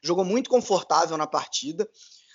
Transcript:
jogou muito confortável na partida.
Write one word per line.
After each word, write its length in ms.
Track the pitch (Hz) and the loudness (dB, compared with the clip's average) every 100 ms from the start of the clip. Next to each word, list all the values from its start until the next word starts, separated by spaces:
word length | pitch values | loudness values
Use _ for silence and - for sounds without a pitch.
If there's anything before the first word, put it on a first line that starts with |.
jogou 200 | 147 175 | -4 0
muito 280 | 185 226 - | 2 0 2
confortável 680 | 247 240 185 - 156 170 156 | 2 2 -2 2 2 2 0
na 100 | 151 | -2
partida. 640 | 147 123 - 135 165 202 _ - - _ | -4 -4 -8 -6 -6 -6 _ -20 -20 _